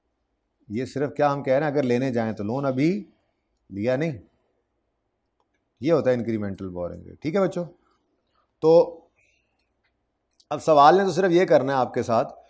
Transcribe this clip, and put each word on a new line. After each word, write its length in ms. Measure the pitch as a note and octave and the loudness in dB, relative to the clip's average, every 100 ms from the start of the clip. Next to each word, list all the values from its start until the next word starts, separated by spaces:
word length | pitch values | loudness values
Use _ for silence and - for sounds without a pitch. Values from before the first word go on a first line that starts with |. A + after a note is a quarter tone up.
| _ _ _ _ _ _ - | _ _ _ _ _ _ -12
ये 160 | G#2+ B2+ | -10 -8
सिर्फ 280 | C3+ C#3 C#3+ | -6 -6 -2
क्या 140 | C#3+ | -2
हम 120 | C#3 | 0
कह 140 | C3 C3 | -2 -2
रहे 40 | |
हैं, 100 | D3+ | 0
अगर 120 | C#3+ B2+ | -2 0
लेने 260 | A#2+ C3+ | 0 -2
जाएं 220 | A#2 A2 G#2 | -4 -4 -6
तो 80 | |
लोन 220 | G2+ C3 C#3 | -6 -4 -4
अभी 240 | C3 D#3+ G3+ - _ _ _ _ _ - | -2 -2 -4 -8 _ _ _ _ _ -16
लिया 280 | G2 A#2 B2+ | -8 -4 -4
नहीं, 220 | E3 A2 - _ _ _ _ _ _ _ _ _ _ _ _ _ _ - | -4 -10 -16 _ _ _ _ _ _ _ _ _ _ _ _ _ _ -8
ये 100 | C3+ | -2
होता 180 | D3+ B2+ | 0 0
है 80 | A#2+ | -2
इंक्रीमेंटल 520 | G#2+ A2 G2+ F#2+ F#2+ | -2 -6 -6 -10 -12
बोरिंग 360 | F2 E2+ F2 F2 | -10 -10 -12 -20
रेट, 120 | - | -12
ठीक 140 | D3 G3 | -6 -2
है 60 | |
बच्चों? 240 | F#3 F3 E3 _ _ _ _ _ _ _ _ - | -2 -4 -12 _ _ _ _ _ _ _ _ -2
तो 380 | D#3 E3+ - - _ _ _ _ _ _ _ _ _ _ _ _ _ _ - | 4 4 4 -4 _ _ _ _ _ _ _ _ _ _ _ _ _ _ -10
अब 80 | D3 | -4
सवाल 360 | D#3+ D3 D3 F#3 | 4 8 8 6
ने 80 | F#3+ | 2
तो 60 | |
सिर्फ 200 | D#3 F#3+ | 0 2
ये 140 | E3+ F3 | 2 4
करना 260 | D3 C3 | 2 2
है 60 | C3+ | -2
आपके 240 | A#2+ B2 | -2 -4
साथ 220 | A#2 A2+ C#3 - | -2 0 -2 -8